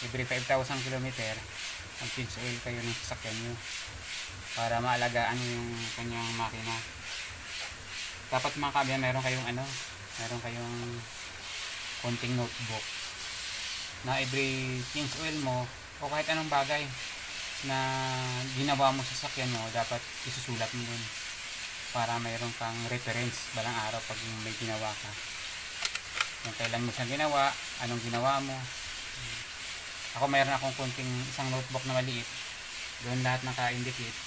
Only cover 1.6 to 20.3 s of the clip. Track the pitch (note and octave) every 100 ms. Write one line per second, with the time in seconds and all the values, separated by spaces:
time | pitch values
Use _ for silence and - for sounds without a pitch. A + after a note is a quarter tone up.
1.6 | - - - - A#2+ - B2 - B2 A#2+
2.6 | B2 A#2+ A#2 A#2 - A2+ A#2 A2 A#2 A#2+
3.6 | - - - - - - - - - -
4.6 | A2+ A#2 B2 B2 A#2+ A#2+ A#2 B2 B2 A#2+
5.6 | A#2+ A#2 A2+ A#2 A#2 A#2 A2+ A2+ A2+ A2+
6.6 | A2+ A2+ - - - - - - - -
7.6 | - - - - - - - C3 C#3 C#3+
8.6 | C#3+ C#3+ C3 C3+ C3 B2+ C3 B2+ A#2+ B2
9.6 | C3+ C3+ - - - - A#2 A#2+ A#2 A#2
10.6 | A#2 A#2+ A#2+ A#2+ A#2 - - - - -
11.6 | - - - - B2 A#2+ A#2+ B2 A#2+ -
12.6 | A#2 A2 - - - - - - - -
13.6 | - - - - C3 C3 C3 C3+ C3+ C3
14.6 | B2+ B2+ B2 D3+ C#3+ C#3+ D#3+ D3+ C3+ B2
15.6 | B2 - - - C#3+ D3+ D#3 D#3+ D#3 C#3+
16.6 | C#3 D3 C#3+ B2+ - - - - - -
17.6 | C3+ C3 C3 C3 C3 C3 B2+ B2 C3 C3
18.6 | C#3 C#3 C3+ C3+ B2+ - A#2+ - B2+ A#2+
19.6 | A2+ A#2 A2+ A#2+ - - -